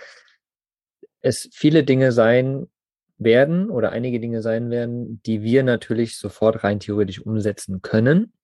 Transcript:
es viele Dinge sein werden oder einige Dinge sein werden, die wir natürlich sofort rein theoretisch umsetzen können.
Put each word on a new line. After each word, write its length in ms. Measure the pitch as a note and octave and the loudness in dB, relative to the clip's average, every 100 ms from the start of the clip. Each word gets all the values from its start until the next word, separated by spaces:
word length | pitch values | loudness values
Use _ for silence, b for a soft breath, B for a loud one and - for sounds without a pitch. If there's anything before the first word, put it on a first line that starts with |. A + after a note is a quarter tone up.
| B B B B _ _ _ _ _ _ - _ | B B B B _ _ _ _ _ _ -20 _
es 260 | C3 B2 - | -4 -4 -8
viele 300 | - D3+ D#3 | 0 2 4
Dinge 300 | C#3 C3 C3 | 4 2 2
sein 560 | A#2 A2+ B2 C3 C3+ - _ _ _ _ - | 4 4 4 2 -4 -10 _ _ _ _ -4
werden 520 | A2+ A#2 C#3+ E3+ G#3 | 2 4 4 0 -2
oder 220 | B2+ G#2+ | -2 -2
einige 280 | G#2+ B2+ A#2+ | -4 -4 -4
Dinge 220 | A#2 A#2 | -6 -6
sein 280 | A2 A2+ A#2+ | -4 -4 -4
werden, 520 | A#2+ A#2+ A#2+ A#2+ A2+ | -4 -4 -8 -10 -12
die 180 | - A2 | -6 -4
wir 200 | A2 C3 | 2 2
natürlich 560 | C3 A#2 - A#2 A2+ - | 2 0 -2 -4 -4 -4
sofort 460 | G2+ - A2 A2 | -12 0 0 2
rein 160 | G2+ G#2 | 0 -2
theoretisch 400 | - G#2 G2 F#2 | -4 -2 -2 -4
umsetzen 600 | - A2 G2+ G2 - F#2+ | -6 -4 -4 -6 -10 -10
können. 520 | - A2 A#2+ E3 A3+ _ | -2 0 4 2 0 _